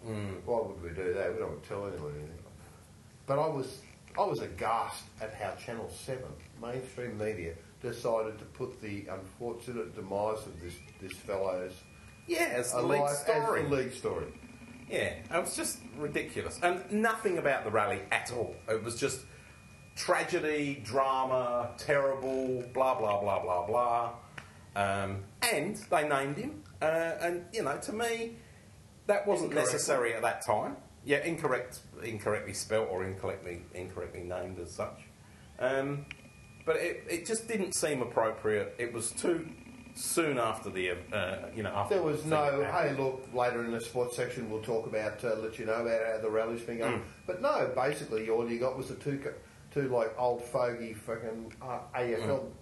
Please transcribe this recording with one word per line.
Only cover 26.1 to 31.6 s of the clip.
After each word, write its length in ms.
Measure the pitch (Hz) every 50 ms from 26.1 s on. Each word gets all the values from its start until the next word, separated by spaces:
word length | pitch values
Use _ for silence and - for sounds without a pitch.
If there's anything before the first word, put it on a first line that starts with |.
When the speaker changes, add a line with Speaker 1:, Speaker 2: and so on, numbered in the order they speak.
| 147 135 135 139 147
Speaker 1:
him. 260 | 180 226 285 311 - - - - - -
Uh, 300 | 156 160 165 165 165 160 -
and, 260 | 170 170 175 175 175 - -
you 100 | 226 208
know, 160 | 214 240 247
to 140 | - - 240
me, 440 | 214 233 233 226 226 226 233 233 - - - - - - - - - - - - - -
that 200 | - 202 202 -
wasn't 240 | 202 196 - 160 131
Speaker 2:
Incorrectly. 220 | - 143 120 127 127
Speaker 1:
necessary 400 | 147 147 - 151 131 120 117 113
at 80 | 113 113
that 220 | 113 117 - -
time. 320 | - 110 107 - 95 92 - - - - - -
Yeah, 140 | - 143 143
incorrect, 640 | - 170 165 - - 143 127 120